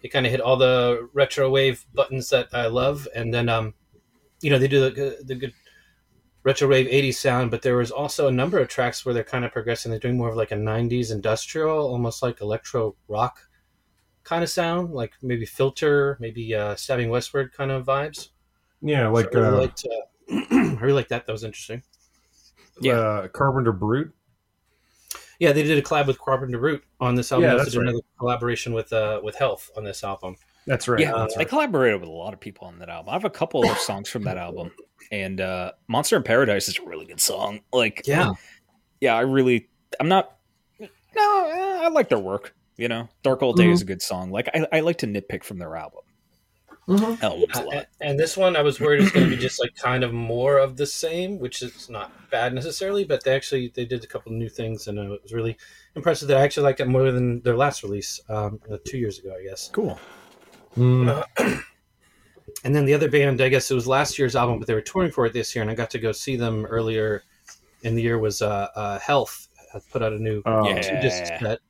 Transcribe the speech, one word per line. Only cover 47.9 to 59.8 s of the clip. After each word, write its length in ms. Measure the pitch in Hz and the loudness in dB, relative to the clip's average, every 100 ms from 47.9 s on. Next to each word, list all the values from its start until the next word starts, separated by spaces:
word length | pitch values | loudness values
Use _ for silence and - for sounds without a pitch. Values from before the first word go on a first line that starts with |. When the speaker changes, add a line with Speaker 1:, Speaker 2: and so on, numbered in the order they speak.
| _ | _
Speaker 1:
and 180 | 151 139 | -4 0
this 180 | 160 190 | 0 2
one, 200 | 185 165 | 2 4
I 60 | |
was 180 | 147 135 | 2 2
worried 180 | 147 147 | 2 6
it 20 | |
was 80 | 196 | 6
gonna 160 | 180 175 | 6 4
be 80 | 120 | 2
just, 240 | 127 - | -4 -2
like, 140 | 120 - | -6 -2
kind 260 | 123 127 | -2 0
of 100 | 123 | 0
more 460 | 117 117 120 131 139 | -2 -4 0 4 4
of 180 | 135 127 | 4 0
the 80 | 143 | -6
same, 520 | - 160 170 185 202 | -4 -4 -4 -4 -6
which 240 | 123 - | -8 -8
is 260 | 123 - - | -12 -14 -14
not 220 | 110 95 - - | -12 -12 -16 -6
bad 220 | 117 127 | -2 -2
necessarily, 520 | 127 156 - 190 202 | -2 -6 -6 -2 -2
but 180 | 190 135 | 0 0
they 100 | 131 | 2
actually, 340 | 135 - 135 120 | 0 0 -4 -4
they 100 | 127 | -8
did 180 | 120 123 | -6 -6
a 40 | 117 | -8
couple 240 | - - | -12 -8
new 160 | 113 113 | -8 -8
things, 400 | - 113 110 110 | -6 -8 -8 -8
and 100 | 104 | -8
I 100 | 101 | -8
was 240 | 101 101 | -12 -10
really 240 | 113 113 110 - - _ | -6 -6 -6 -18 -20 _
impressed 280 | - 165 147 | -2 0 0
with 80 | 139 | 2
it. 20 | |
I 60 | 135 | 4
actually 240 | 143 - | 4 4
liked 160 | 143 131 | 2 2
it 80 | 127 | 2
more 240 | 127 131 | 4 4
than 280 | 123 123 120 | 2 0 0
their 140 | 123 120 | 0 2
last 280 | 143 - | 2 0
release, 360 | 101 101 - - - | -6 -6 -6 -12 -8
um, 320 | 107 104 107 - | -4 -4 -6 -10
uh, 80 | 104 | -10
two 140 | - 131 | -8 -4
years 200 | 110 95 | -4 -6
ago, 160 | 95 92 | -12 -12
I 60 | |
guess. 240 | 95 95 - | -12 -12 -6
Speaker 3:
Cool. 260 | - | -2